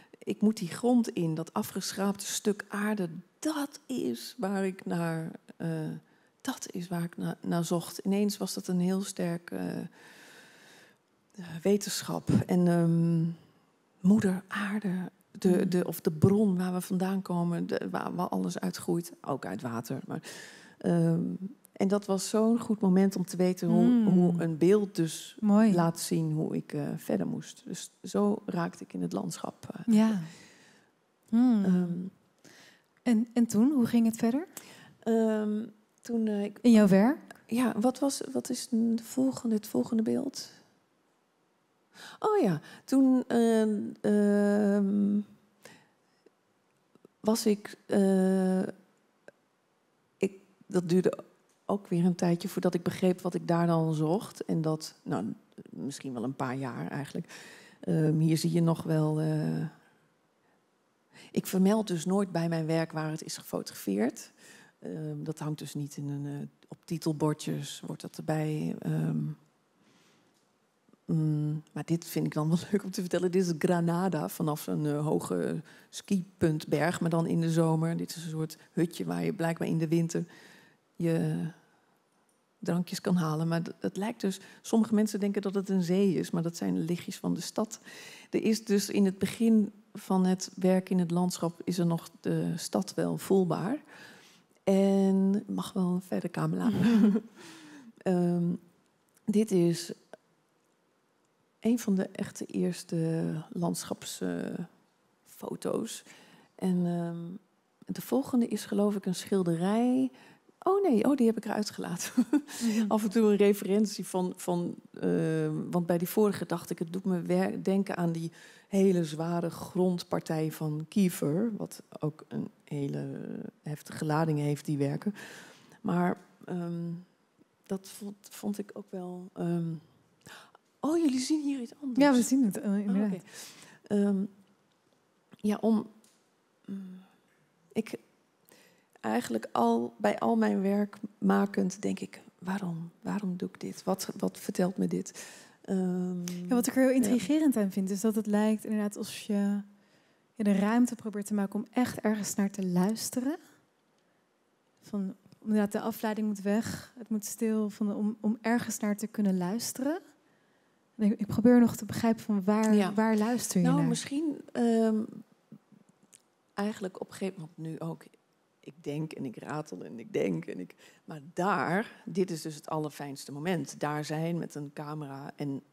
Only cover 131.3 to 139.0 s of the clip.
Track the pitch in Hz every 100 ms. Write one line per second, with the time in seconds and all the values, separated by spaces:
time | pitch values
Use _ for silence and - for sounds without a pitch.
131.3 | 311 285 277 233 - 277 247 285 247 214
132.3 | 269 226 - 214 202 202 196 208 185 -
133.3 | - - - - - - 208 202 196 202
134.3 | - _ _ _ _ _ _ _ _ _
135.3 | - 208 208 220 214 - - _ _ _
136.3 | _ _ _ - 196 185 185 185 _ _
137.3 | _ _ _ _ - 220 - _ _ _
138.3 | _ _ - _ _ _ _